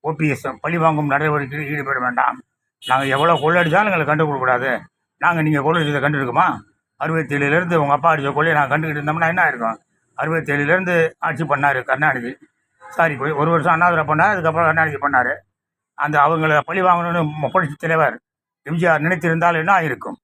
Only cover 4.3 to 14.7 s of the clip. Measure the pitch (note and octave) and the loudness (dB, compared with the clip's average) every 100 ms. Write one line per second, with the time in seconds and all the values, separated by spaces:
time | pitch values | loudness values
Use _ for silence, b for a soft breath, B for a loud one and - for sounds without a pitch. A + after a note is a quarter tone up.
4.3 | C#3 B2+ B2 C3 A#2 - _ _ _ D#3 | 0 0 0 0 -4 -6 _ _ _ 0
5.3 | E3+ D#3 D3 C#3+ E3+ D3 C#3+ C#3 D3 C3 | 2 2 2 2 0 0 0 0 0 0
6.3 | B2 F3+ A2+ - _ _ _ D3+ E3 C#3 | 2 0 0 -12 _ _ _ -4 -2 -2
7.3 | C#3+ C#3+ D#3+ F3 E3+ C#3+ C#3+ E3 D#3 C#3 | -2 0 0 2 0 2 2 2 0 0
8.3 | C#3 D#3+ D3+ C3+ D3 D#3+ D3 D3 D#3+ E3 | 0 2 2 2 0 -2 -4 -4 -2 0
9.3 | F3 E3 B2+ A2+ A2+ _ _ _ - D3 | 2 0 0 -4 -6 _ _ _ -6 -2
10.3 | E3 C#3 C#3+ C#3+ F#3 F#3 F3 E3 - E3 | -2 -2 -2 0 0 0 0 0 -2 -6
11.3 | C3+ D#3 C#3 C#3+ C3 B2 C3 D3+ C3 A#2+ | -4 -2 0 0 0 -2 0 0 -2 -8
12.3 | - _ _ _ _ - - E3 C3+ C#3 | -14 _ _ _ _ -14 -2 0 0 -4
13.3 | D3 D#3 E3+ D#3+ E3 F3 E3 D3 D3+ F#3+ | 0 0 2 2 2 2 2 0 2 2
14.3 | G3 D#3+ D#3+ E3 | 2 -2 0 0